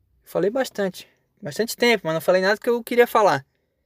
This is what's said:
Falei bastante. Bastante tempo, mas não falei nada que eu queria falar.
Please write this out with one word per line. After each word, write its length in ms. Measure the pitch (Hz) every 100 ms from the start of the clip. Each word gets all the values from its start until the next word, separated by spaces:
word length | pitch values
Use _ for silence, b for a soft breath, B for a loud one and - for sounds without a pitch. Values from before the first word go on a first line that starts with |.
| _ _
Falei 280 | _ 175 180
bastante. 580 | 254 262 - 196 - - _ _ _
Bastante 380 | - 143 220 -
tempo, 300 | 240 220 160
mas 80 |
não 60 | 160
falei 180 | - 185
nada 180 | 190 214
que 120 | -
eu 120 | 240
queria 240 | 233 240 240
falar. 380 | 240 196 139 - _ _ _